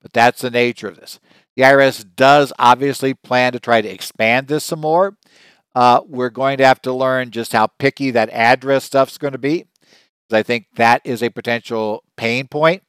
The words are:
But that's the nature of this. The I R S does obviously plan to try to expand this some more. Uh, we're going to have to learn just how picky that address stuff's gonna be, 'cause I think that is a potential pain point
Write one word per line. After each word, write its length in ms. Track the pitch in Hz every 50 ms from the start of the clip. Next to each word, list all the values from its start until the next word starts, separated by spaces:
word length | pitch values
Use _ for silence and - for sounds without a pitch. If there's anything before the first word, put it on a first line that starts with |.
But 140 | _ - _
that's 260 | 120 117 120 120 -
the 100 | - 127
nature 380 | 117 120 123 120 117 - - 101
of 80 | 87
this. 240 | _ - - - _ _ _ _ _ _ _ _
The 100 | - 131
I 80 | 131 139
R 60 | 139
S 220 | 135 135 120 - 110
does 480 | 98 87 - 131 135 143 147 143 127 - -
obviously 540 | 123 123 123 123 135 143 131 - - 135 135
plan 400 | _ _ - 127 123 123 127 123
to 80 | 120
try 220 | - - 117 113 107
to 100 | 107 92
expand 560 | 95 - - - _ 113 113 117 127 139 131
this 160 | 147 151 -
some 160 | - 170 160
more. 380 | 151 156 160 170 190 202 208 _ _ _ _ _ _ _ _ _ _ _ _
Uh, 260 | 127 123 123 123 127 -
we're 240 | - 151 123 123 127
going 260 | 110 120 131 135 139
to 100 | 135 135
have 140 | 131 131 - -
to 120 | 131 127
learn 360 | 127 131 131 131 127 127 123
just 220 | 107 113 113 - -
how 140 | 113 107
picky 440 | 107 _ _ - 139 - - 139 135 120
that 180 | 117 110 113
address 540 | 117 117 113 117 - - 131 135 139 135 -
stuff's 340 | - - 135 135 - - -
gonna 180 | - 143 135
be, 280 | 123 120 139 156 180 -
'cause 760 | _ _ _ _ _ _ _ _ _ _ _ _ _ 113 110
I 40 | 107
think 260 | - 123 117 104 _ _
that 260 | - 117 113 120 135 _
is 180 | - 127 110 117
a 60 | 117
potential 720 | - - 113 - 117 117 _ - 117 113 110 107 107 - _ _ _
pain 320 | - 117 113 117 127 135 135
point 340 | - 151 151 160 175 190 _